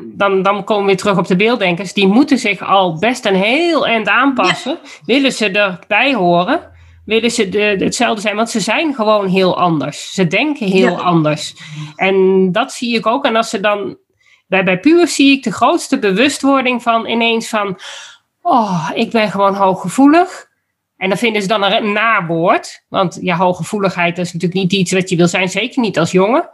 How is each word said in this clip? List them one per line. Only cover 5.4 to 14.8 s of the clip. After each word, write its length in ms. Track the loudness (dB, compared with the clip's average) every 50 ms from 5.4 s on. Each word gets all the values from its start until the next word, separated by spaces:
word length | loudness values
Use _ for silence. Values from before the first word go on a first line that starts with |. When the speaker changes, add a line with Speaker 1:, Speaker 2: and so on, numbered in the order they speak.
| -2 -2
Speaker 1:
erbij 640 | 0 0 0 0 -2 -6 -6 _ -2 0 0 0 0
horen? 460 | 0 2 2 2 2 2 0 -2 -4 -4 -8 -18 -20 -20 -20 -20 -20 -6
Willen 260 | -2 -2 0 0 0
ze 180 | 0 0 -2 0
de, 100 | 0 0 0 0 0 0
hetzelfde 420 | -2 -2 -2 0 0 -2 -2 -2
zijn? 160 | -4 -4 -2
Want 140 | -2 -2 -2
ze 100 | -2 -4
zijn 340 | -2 -2 -2 -2 -2 -2 -2
gewoon 320 | -2 0 2 2 2 2 2
heel 300 | 2 2 2 2 2 2
anders. 540 | 0 0 0 0 -2 -4 -8 -10 -14 -8 -2
Ze 120 | -2 0
denken 400 | 0 0 0 0 0 -2 -4 -2
heel 240 | 0 2 2 2 2
Speaker 2:
Ja. 60 | 2 0 0
Speaker 1:
anders. 520 | 0 2 2 2 2 0 -2 -6 -10 -14 -16 -18 -16 -14 -14 -14 -14 -8
En 520 | -4 -2 0 2 4 4 4 4 4 2 2 2
dat 200 | 0 -2 -2 -6
zie 240 | -6 -4 -2 -2
ik 100 | -2 0
ook. 180 | 0 -2 0 0
En 120 | 0 0
als 140 | 0 0 -2
ze 100 | -4 -2
dan, 360 | -2 -2 -2 -2 -4 -8 -10 -12 _ _ _ _ _ _ _ _ _
bij, 180 | _ -2 0 2
bij 160 | 0 0 2